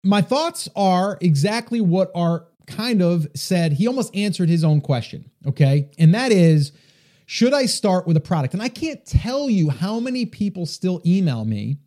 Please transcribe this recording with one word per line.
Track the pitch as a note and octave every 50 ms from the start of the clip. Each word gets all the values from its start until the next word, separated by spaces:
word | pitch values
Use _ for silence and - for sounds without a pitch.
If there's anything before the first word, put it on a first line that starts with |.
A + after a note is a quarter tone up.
| -
my | F#3+ G3+ G#3
thoughts | E3 - B3+ C#4+ D#4+ E4+ E4 - - - _
are | - G3+ F#3+ F#3 F3+ F#3 G3+ G3 -
exactly | F3 F3+ D3+ C#3 C#3+ G#3 G#3+ A#3 A#3 - A#3+ A#3
what | A3 F3 E3 F#3+ F#3 F#3 -
Art | F3 E3+ E3+ E3+ E3 E3 _ _ _ _
kind | - - - - B3 A#3+ G3+
of | F3+ E3+ F3 E3+ D3+ C#3+ _
said. | - - - F#3+ F3 E3 E3
He | D3 C3+ G3
almost | A#3 B3+ C4+ - - -
answered | F#3+ G#3 G#3 - - F3+ D#3+
his | E3+ E3+ D#3+
own | D#3 D3+ D3+
question. | C#3 - C#3 A#2+ G#2+ - - - - - _ _ -
Okay. | C#3+ C3 - D3+ C3+ C#3 D3 C#3+ C#3+ _
And | - D#3+ D#3 F3+
that | A3+ C4 B3+ A3
is, | F#3 E3+ E3 D#3+ D3+ C#3+ C#3 _ _ _ _ _ _ _ _ _ _ _
should | - - - A3+ B3 C#4+
I | C#4+ C4
start | A3+ - - - G#3 F#3 F#3 F3+
with | E3+ E3
a | D3+
product? | - - F#3 D#3 C3+ B2+ -
And | F#3+
I | A3+
can't | B3+ A3+ - - D#4+ C#4+ - _
tell | - - - - A3+ B3+ C#4 D4 C4+
you | A3 F#3+ D#3+ D3
how | C#3 - E3+ G3 A3 A#3
many | A#3 C4 B3 B3+ A#3+
people | A3+ - - G#3 G3+ - F#3 F3
still | D3+ - - - F#3 F3+ E3 -
email | F3 F3+ G3 F#3+ D#3+ B2+ A2+ A2
me | A2 G#2+ G2+ G#2 A#2 C#3+ C#3+ _